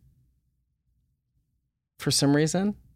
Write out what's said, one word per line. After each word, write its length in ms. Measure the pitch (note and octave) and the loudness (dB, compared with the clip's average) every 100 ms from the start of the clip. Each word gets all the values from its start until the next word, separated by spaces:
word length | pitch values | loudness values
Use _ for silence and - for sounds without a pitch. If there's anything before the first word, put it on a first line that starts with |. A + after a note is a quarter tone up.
| _ _ _ _ _ _ _ _ _ _ _ _ _ _ _ _ _ _ _ - | _ _ _ _ _ _ _ _ _ _ _ _ _ _ _ _ _ _ _ -10
for 120 | C#3+ | -4
some 240 | - C#3+ D3 | 0 2 2
reason. 400 | D#3 F3 G3+ - - | 2 -2 -4 -6 -16